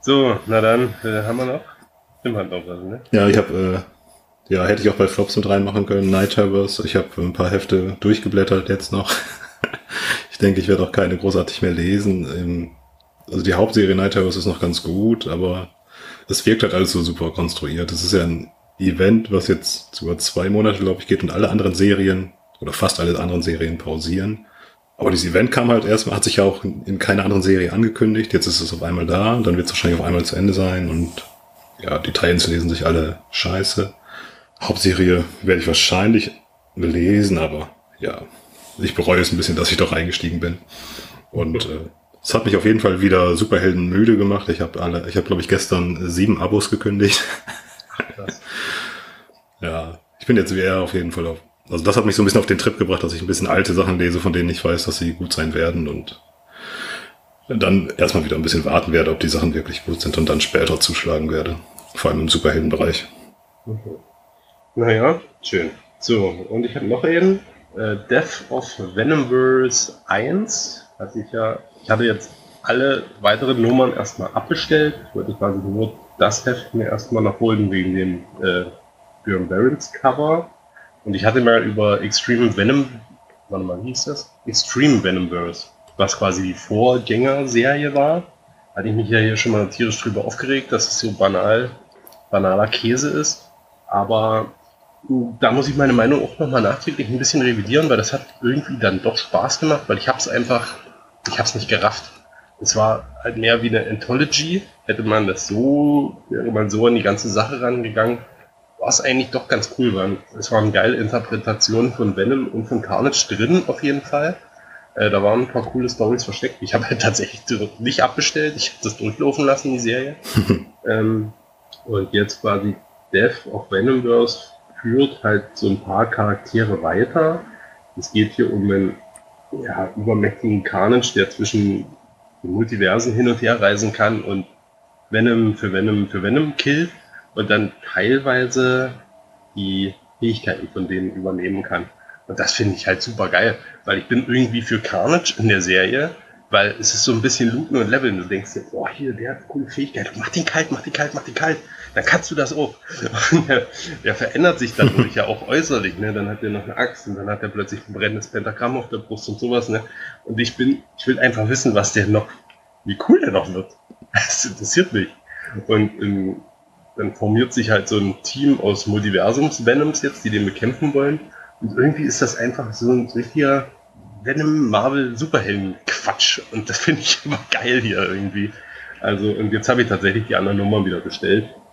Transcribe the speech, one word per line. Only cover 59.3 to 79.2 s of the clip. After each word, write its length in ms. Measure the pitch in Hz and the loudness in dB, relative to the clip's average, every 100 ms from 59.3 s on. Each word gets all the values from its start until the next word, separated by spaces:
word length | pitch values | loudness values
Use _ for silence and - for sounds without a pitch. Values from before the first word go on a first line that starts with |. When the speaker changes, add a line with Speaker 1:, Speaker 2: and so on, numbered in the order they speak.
| 80 80 | 0 0
Speaker 2:
wirklich 320 | 78 - - - | 0 -4 -8 -6
gut 160 | 82 | -4
sind 160 | 80 76 | -4 0
und 120 | 78 | 0
dann 120 | 76 | 2
später 380 | - 78 82 - | 2 0 2 0
zuschlagen 520 | - 87 - 78 78 | 0 -2 -2 -2 0
werde. 260 | 80 76 82 - - - - | -2 -2 -6 -12 -20 -18 -2
Vor 160 | 80 | 0
allem 100 | 76 | 0
im 80 | 80 | 0
Superheldenbereich. 760 | 78 78 73 78 78 82 82 - - - _ _ _ - | 2 2 2 0 0 0 0 -6 -18 -20 _ _ _ -12
Speaker 1:
Mhm. 140 | 107 104 78 _ _ _ _ _ _ _ - | -12 -12 -16 _ _ _ _ _ _ _ 0
Naja, 440 | 117 110 127 170 - _ | 2 4 4 2 -4 _
schön. 300 | - 98 80 - _ _ | -4 -2 -2 -8 _ _
So, 280 | - 113 95 85 92 | 0 2 2 -2 -6
und 140 | 110 120 | -4 -4
ich 100 | - | -4
hab 80 | |
noch 200 | 101 123 | -2 0
einen, 360 | 160 165 185 196 - - _ - | 2 4 4 2 -2 -20 _ -6
äh, 180 | 110 104 - | -4 -4 0
Death 360 | 123 160 - - | 0 0 -8 -8
of 180 | 127 123 - 92 92 | -8 -8 -12 -8 -2
Venomverse 960 | 120 156 127 127 127 131 127 107 - - - | 2 2 2 2 4 4 2 0 -4 -10 -4
eins. 800 | 98 120 180 226 - - - - _ | -2 0 -2 -2 -6 -8 -12 -20 _
Hatte 200 | 101 113 | -12 -10
ich 120 | 107 | -8
ja, 280 | 113 110 113 - - | -4 -4 -4 -12 -20
ich 60 | - | -2
hatte 140 | 110 117 | 2 2
jetzt 260 | 104 - - - - | 0 -6 -20 -20 -16
alle 400 | - 117 139 135 - - | -2 2 2 0 -4 -2
weiteren 400 | 101 110 131 127 | 2 2 2 2
Nummern 320 | 113 127 127 | 4 6 4
erstmal 360 | - 104 - 95 | 2 -6 -6 -6
abbestellt. 640 | - - 165 - 156 151 151 - | -4 -4 -4 2 2 2 -2 -10
Ich 60 | 101 | -8
wollte 180 | 98 | -6
quasi 260 | 104 101 98 | -2 -2 -2
nur 340 | 98 101 110 - - - | -4 -2 -4 -6 -20 0
das 280 | 101 107 - | 0 2 -2
Heft 280 | 123 - | -4 -4
mir 120 | 117 110 | -4 -2
erstmal 380 | 110 - 117 | -4 -2 0
noch 160 | 107 98 | 0 0
holen 320 | 117 107 101 | 0 2 2
wegen 240 | 95 92 92 | 0 -2 0
dem, 280 | 92 90 - - | -2 -4 -10 -6
äh, 240 | 95 90 90 - - _ - - | -2 -2 -4 -12 -20 _ -20 -14